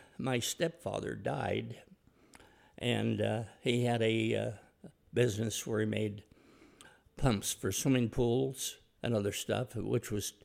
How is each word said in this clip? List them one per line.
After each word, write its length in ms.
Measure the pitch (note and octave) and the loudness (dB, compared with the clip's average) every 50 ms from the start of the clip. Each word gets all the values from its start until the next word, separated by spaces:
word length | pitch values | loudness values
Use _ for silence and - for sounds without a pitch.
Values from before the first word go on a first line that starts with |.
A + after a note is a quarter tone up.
| - - - - | -20 -20 -12 -6
my 220 | B2+ C3 B2+ A#2+ | -2 -2 0 0
stepfather 760 | A2+ - - - F3 E3 - - - - G2+ G#2+ - - - | -2 -2 -2 -2 -2 -2 -2 -4 -6 -4 -4 -2 -2 -4 -4
died, 600 | G#2+ G2 - C#3 - - - - A2 A2+ A#2 A#2 - - - - _ _ - _ _ - - - - - - - - - - _ - | -4 -2 -2 -2 0 0 0 0 0 -2 -4 -10 -12 -14 -20 -20 _ _ -20 _ _ -20 -20 -20 -20 -20 -20 -20 -20 -20 -20 _ -4
and, 440 | - A#2+ A#2 A2 G#2+ A2+ A2+ G2+ | -2 0 0 2 2 0 0 2
uh, 220 | G#2+ G#2+ G#2+ A2+ A2+ G#2 - - | 2 0 0 0 -4 -6 -12 -4
he 240 | - C3 A#2+ A#2+ B2 | 0 0 2 4 4
had 160 | A#2+ A#2 A#2 | 2 2 4
a, 340 | A2+ A2+ A2+ A2+ A2 A2 A2+ | 4 4 4 4 2 2 2
uh, 160 | G#2+ A2 A2+ G#2+ G2+ - - _ _ - - - _ _ - - | 0 0 -2 -4 -8 -14 -20 _ _ -20 -20 -20 _ _ -4 2
business 520 | A#2 B2 A#2 G2 G#2+ A2 A2 - - - | 2 2 2 2 0 -2 -2 -2 -4 -4
where 140 | - A2+ G#2+ | -2 0 0
he 60 | A2 | 0
made 380 | G#2+ G#2+ G#2 G#2+ G#2 G2+ G#2 - _ - - - - - - - - - - - - - - _ _ _ | 0 0 0 0 -2 -2 -6 -12 _ -20 -20 -20 -20 -20 -20 -20 -20 -20 -20 -20 -20 -20 -20 _ _ _
pumps 380 | - C#3 C3+ A2 G2 - - - | 0 2 2 2 2 0 -4 -6
for 180 | - - F#2+ | -2 -2 -2
swimming 380 | F#2 - - C3 C3 B2+ A#2+ A2 | -2 0 2 4 4 4 4 2
pools 680 | - - A#2+ A#2 A#2 C3 C3+ C3+ C3+ - - - - - - _ _ _ | 2 2 2 4 4 2 2 0 -2 -6 -8 -8 -8 -10 -18 _ _ _
and 120 | - - A#2 | -2 0 0
other 180 | G#2+ G2+ G#2 | 2 2 0
stuff, 440 | G2+ - - - G#2+ G#2 B2+ - - | -2 -2 -2 -2 0 -2 -2 -2 -4
which 360 | A2+ G2+ G#2+ A#2 A#2+ - - | -6 -2 0 0 -2 0 -2
was 220 | G#2+ G#2 G2 - - - | -4 -4 -4 -4 -8 -10